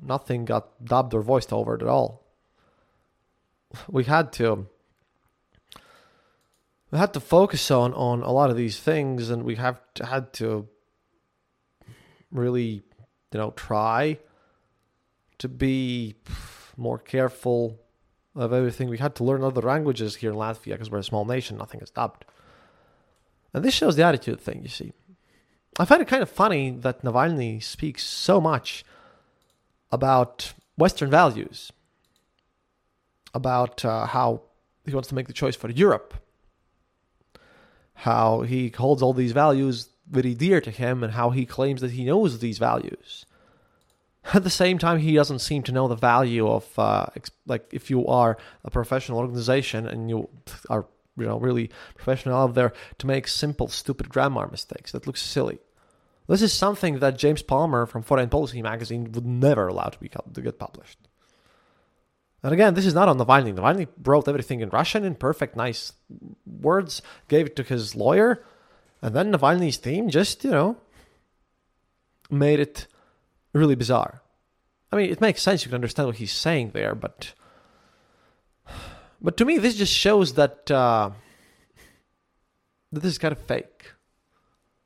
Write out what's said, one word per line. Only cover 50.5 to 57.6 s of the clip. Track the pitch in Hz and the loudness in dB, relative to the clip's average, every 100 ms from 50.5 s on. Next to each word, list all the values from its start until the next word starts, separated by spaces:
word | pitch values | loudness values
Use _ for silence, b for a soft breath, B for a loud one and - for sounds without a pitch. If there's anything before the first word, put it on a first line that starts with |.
| - - | -20 -6
are, | 113 98 _ _ - | -4 -4 _ _ -8
you | 113 | -6
know, | 110 | -2
really | 127 123 117 B B | -2 -2 -4 B B
professional | - - 131 131 127 | -10 -4 -4 0 2
out | 131 | 2
there, | 120 120 B B - | 2 0 B B -8
to | 131 | -4
make | 135 127 | -2 -2
simple, | - 151 147 123 | -4 -4 -2 -6
stupid | - - 135 - | -6 -6 -6 -4
grammar | - 139 123 98 | 0 0 0 -6
mistakes. | - - - - | -10 -14 -14 -12
That | - - | -10 -8
looks | 131 | -8
silly. | - 143 131 - _ _ _ _ _ _ - | -6 -2 -2 -4 _ _ _ _ _ _ -2
This | 190 | 2
is | 214 | 2
something | - 190 202 180 139 | 2 0 0 -2 2
that | 135 127 | 0 2
James | 147 151 | 2 0
Palmer | - 135 | 0 0